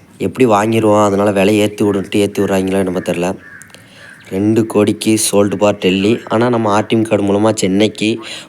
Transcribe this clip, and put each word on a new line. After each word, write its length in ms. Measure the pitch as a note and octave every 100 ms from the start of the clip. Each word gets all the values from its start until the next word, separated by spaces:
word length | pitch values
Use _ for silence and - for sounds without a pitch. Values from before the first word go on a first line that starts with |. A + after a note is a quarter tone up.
| - -
எப்படி 280 | - - B2+
வாங்கிருவோம், 580 | G2+ A2 A2+ G#2+ G#2
அதனால 260 | G#2 G2 G#2
விலை 220 | G2 F#2+ G#2+
ஏத்தி 260 | G#2 - G#2
விடுன்ட்டு 300 | G2 F2+ G#2+
ஏத்தி 240 | G2+ G2+
விடுறாங்களோ 380 | G2 F#2+ F#2+ F#2+
என்னமோ 160 | F#2 F2+
தெரியல. 280 | F2 E2+ F2 G2 - - - - - - - - -
ரெண்டு 320 | F#2+ G#2 A2+ A2
கோடிக்கு 540 | G#2 G#2 G#2 G#2+ A2 -
சோல்டு 240 | G2+ G2+ F#2+
பார் 220 | G#2 G2
டெல்லி. 340 | F#2+ F#2+ G2+ A#2 -
ஆனா, 220 | A2 B2
நம்ம 200 | A#2 A2
ஆர் 160 | G2+ G#2+
டீம் 180 | A#2
கார்டு 200 | G#2+ G#2 G2+
மூலமா 240 | G2+ G#2+ G#2+
சென்னைக்கு 540 | G2 F#2+ G#2+ - G#2+ A2+ - -